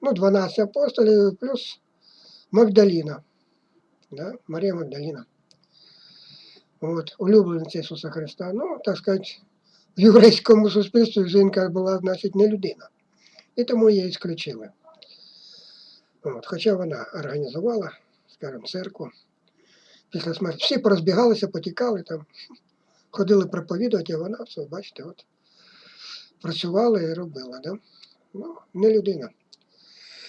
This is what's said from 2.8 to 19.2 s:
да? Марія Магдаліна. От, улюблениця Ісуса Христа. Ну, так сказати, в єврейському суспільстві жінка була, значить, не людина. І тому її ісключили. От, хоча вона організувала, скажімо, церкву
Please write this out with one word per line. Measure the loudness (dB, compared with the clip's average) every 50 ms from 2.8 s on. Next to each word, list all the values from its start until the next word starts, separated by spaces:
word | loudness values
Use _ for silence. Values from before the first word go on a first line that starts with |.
| 2 2 0 -2 -4 -6 -10 -14 -18 _ _ _ _ _ _ _ _ _ _ _ _ _ _ _ _ _
да? | -14 -14 -12 -12 -14 -14 _ -12
Марія | -8 -4 -4 -4 -4
Магдаліна. | -4 -8 -10 -10 -10 -10 -10 -10 -12 -14 _ _ _ _ _ _ _ _ _ _ _ -20 -20 _ -20 -20 -20 -20 -20 -20 -20 -20 -20 -20 -20 -20 _ _ _ _ _
От, | -8 -8 -6 -6 -8 -10 -10 -2
улюблениця | 2 4 6 6 6 4 -2 -6 -8 -8 -10 -10
Ісуса | -10 -10 -12 -12 -12 -12
Христа. | -10 -10 -12 -12 -12 -12 -10 -8 -8
Ну, | -8 -8 -8 -10 -8 -6
так | -6 -6
сказати, | -4 -2 -2 -2 -2 -4 -10 -18 -20 _ _ _ _ _ _ _ _ _ _ _
в | 6
єврейському | 8 10 10 12 12 10 8 8 6 6 6 6 6 4
суспільстві | 2 0 0 2 4 4 4 4 2 0 0 4
жінка | 4 4 4 4 2 0 -2 -2
була, | -2 -2 -2 -2 -2 -2
значить, | -2 -4 -4 -4 -4 -2 2
не | 4 4 4
людина. | 2 0 -4 -6 -8 -10 -16 -20 _ _ _ _ _ _ _ _ _ _ _ _ _
І | -6 -2
тому | 0 2 4 6 6
її | 4 4 0 -2
ісключили. | -6 -8 -8 -8 -8 -8 -8 -10 -12 -12 -14 -18 _ _ _ -20 -20 _ -20 -20 -20 -20 -20 -20 -20 -20 -20 -20 -20 -20 -20 -20 -20 -20 -20 -20 -20 _ _ _ _ _
От, | -12 -12 -12 -12 -12
хоча | -12 -8 -2 0 0 0
вона | 0 -2 -6 -8 -10 -12 -12 -12
організувала, | -12 -10 -8 -8 -8 -8 -8 -8 -6 -6 -4 -4 -6 -8 -10 -14 -20 _ _ _ _ _ _
скажімо, | _ _ -14 -14 -14 -14 -14
церкву | -12 -12 -10 -12 -12 -14 -16 -16 -16 -18 _